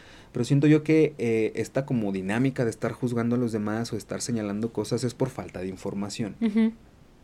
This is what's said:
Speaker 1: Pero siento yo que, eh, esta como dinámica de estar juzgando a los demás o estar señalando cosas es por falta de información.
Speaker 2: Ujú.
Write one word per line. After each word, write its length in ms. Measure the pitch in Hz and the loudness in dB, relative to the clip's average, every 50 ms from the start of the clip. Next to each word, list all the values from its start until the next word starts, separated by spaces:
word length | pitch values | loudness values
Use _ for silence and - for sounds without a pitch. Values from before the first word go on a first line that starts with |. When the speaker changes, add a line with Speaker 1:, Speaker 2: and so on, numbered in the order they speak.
| - - - - - - | -20 -20 -20 -20 -20 -10
Speaker 1:
Pero 140 | - 117 120 | -4 -4 0
siento 200 | - 143 143 151 151 | 2 4 4 6 8
yo 140 | 156 151 151 | 6 6 6
que, 300 | - 156 156 156 - - - | 4 4 4 4 4 2 0
eh, 340 | 117 117 113 113 110 107 - | 0 2 2 2 2 0 0
esta 300 | - 110 - - 131 135 | -2 -6 -2 -2 -4 -2
como 280 | - 135 117 107 101 95 | 0 0 0 0 0 -2
dinámica 500 | 95 92 95 104 117 131 135 127 - 127 | -2 -2 -2 0 2 0 0 0 0 -2
de 60 | 113 | -2
estar 240 | 107 - - 113 110 | -2 -2 -4 -4 -4
juzgando 420 | - - 120 123 117 117 117 120 | -2 -4 -2 0 0 0 0 2
a 40 | 123 | 0
los 120 | 127 113 | 0 0
demás 400 | 110 110 104 107 107 113 120 - | -2 -2 -2 -2 -2 -2 -4 -4
o 60 | - 104 | -6 -8
estar 240 | - - 98 98 | -8 -8 -8 -8
señalando 500 | - - 120 113 104 101 101 104 113 113 | -6 -4 -4 -2 -2 -2 -2 -2 -4 -4
cosas 320 | - - 107 - 123 113 123 | -2 -4 -4 -2 -2 -2 -2
es 100 | 120 - | -2 -2
por 160 | - 131 127 | -2 -4 -4
falta 300 | - - 95 87 - 92 | -4 -8 -10 -10 -8 -8
de 80 | 90 95 | -8 -8
información. 680 | 95 95 - 101 - 98 - 101 - - 113 98 - - | -8 -6 -8 -6 -6 -4 -6 -6 -4 -6 -6 -6 -4 -2
Speaker 2:
Ujú. 320 | 226 220 202 226 220 226 220 - - - - - - - - - | -2 0 2 2 2 2 0 -4 -18 -20 -20 -20 -20 -20 -20 -20